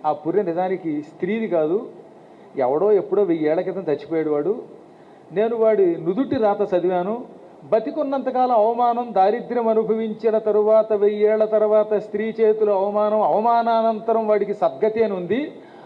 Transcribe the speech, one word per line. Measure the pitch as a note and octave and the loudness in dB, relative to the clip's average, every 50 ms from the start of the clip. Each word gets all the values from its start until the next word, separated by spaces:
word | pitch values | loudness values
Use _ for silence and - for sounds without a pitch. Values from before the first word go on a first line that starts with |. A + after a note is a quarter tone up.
| - | -4
ఆ | D3+ D3+ | -4 -2
పుర్రె | D3+ - D#3+ E3 G3+ G#3 | -2 -4 -2 -2 0 0
నిజానికి | E3+ D#3+ F3 F#3 F#3 F#3+ E3+ E3 D#3+ D3 D3+ | 0 -2 -2 -2 -2 -4 -4 -4 -4 -6 -6
స్త్రీది | D3 - - - F3 F3+ G#3+ A3+ A3+ | -6 -10 -10 -6 -4 -4 -2 -2 -2
కాదు, | F#3+ F3 D#3+ D#3 D3+ F3 A3 C4 - - - - - - - - - - - - - - | -2 0 0 0 0 0 -2 -4 -8 -16 -20 -20 -20 -20 -20 -20 -20 -20 -20 -20 -10 -4
ఎవడో | C#3 B2+ B2 C#3 D#3 F#3 G#3 | -2 0 0 0 2 2 2
ఎప్పుడో | G#3+ F#3+ - - F#3 G3+ G3+ | 2 2 2 0 0 0 2
వెయ్యి | F3 E3+ D#3+ D3+ D3+ | 2 0 0 0 0
ఏళ్ల | D#3 F3+ | 0 0
క్రితం | F3 F#3 F3 F#3+ | -2 -4 -6 -6
చచ్చిపోయాడు | F3+ D#3 C#3+ C#3+ - - E3 D#3+ D#3 D3+ | -4 -4 -4 -4 -4 -4 -4 -2 -2 0
వాడు. | D3 D3 D3 F3+ A3+ B3+ - - - - - - - - - - - - - - | -2 0 0 -2 -4 -4 -8 -14 -18 -20 -20 -20 -20 -20 -20 -20 -20 -20 -18 -8
నేను | D#3 F#3 A3 A3+ A#3+ | -4 -2 -2 -2 0
వాడి | A3+ A3 A3 A3 G3 G3 F3 E3 | 0 2 2 4 4 2 2 0
నుదుటి | D#3+ D#3+ E3+ F#3 A3 C4+ - C#4+ | 0 -2 -2 -2 -2 -2 -2 0
రాత | B3+ A3 G3+ G3+ G#3 G3+ G3+ F#3 | 0 0 0 0 0 -2 0 0
చదివాను. | F3+ E3 F#3 F#3 F3 F3+ G3 A3+ A#3+ B3+ - - - - - - - - C3+ | 0 0 0 0 0 -2 -4 -6 -6 -10 -14 -20 -20 -20 -20 -20 -20 -4 -2
బతికున్నంతకాలం | G#3 A3+ - C#4+ D4 D#4 D4 C4+ C#4 C4+ - C4 B3 B3+ B3+ B3+ B3 | 0 0 0 -2 -4 -4 -4 -2 -4 -4 -4 -2 0 0 2 2 4
అవమానం, | A3 G#3 A3+ A#3 A#3 A#3+ A#3+ A#3 A#3+ B3 A#3+ | 4 2 2 2 0 0 0 0 -2 -4 -2
దారిద్ర్యం | G3 G3 F#3+ G3+ A3 B3 - - A#3+ A#3+ A3+ | 2 2 2 2 2 0 -4 -4 -4 -2 0
అనుభవించిన | A3+ A3 A3 A3 F3+ A3 A3 A3+ A3 G#3 - A3 A3+ G#3+ | 0 2 2 0 0 0 -2 -2 -4 -4 -2 0 0 0
తరువాత, | A3 G#3+ G#3+ G#3 G#3+ G#3 G#3+ A3 A3 G#3+ A3 G#3+ | 0 0 2 2 2 4 4 4 4 4 2 0
వెయ్యి | G3+ G#3 G#3 G#3 G#3 G#3+ | 2 2 2 2 2 2
ఏళ్ల | G#3+ A3 G#3+ G#3+ | 2 2 2 2
తర్వాత | G#3+ G#3+ G#3+ G#3+ G#3 G#3+ G#3+ G#3 G#3+ G#3+ | 2 2 2 2 4 4 2 2 2 0
స్త్రీ | G3+ G#3 - - G#3 A3 A3+ A3 A3+ | -2 -2 -4 -6 -6 -4 -4 0 2
చేతుల | A3+ G#3+ G#3+ G#3+ A3 G#3 | 2 2 4 4 2 2
అవమానం, | G3+ F#3+ G3 G#3 G#3 G#3 G#3+ G#3 G#3+ G#3+ | 2 0 0 0 0 0 0 2 2 2
అవమానానంతరం | G3+ D3+ D#3 G3+ G#3+ A#3+ A#3 A#3 A#3 A#3 A3+ A3+ A3+ A3+ A3+ G#3+ A3 A#3 A3+ A3+ A3 | 2 2 2 2 2 2 2 2 2 2 2 2 2 0 0 -2 0 0 0 0 2
వాడికి | G#3+ G#3+ G3+ G3+ G3+ G3 | 2 2 2 0 -2 -2
సద్గతి | - F3+ E3 - - G#3 A3 G#3+ A3+ A3 | 0 -2 -2 0 0 -2 0 2 0 0
అని | G#3 G3 | 0 -2
ఉంది. | F#3 F3 E3 G#3 C4 D4+ - - - - - - - - | -4 -4 -2 -2 -2 -4 -6 -10 -14 -20 -20 -20 -20 -20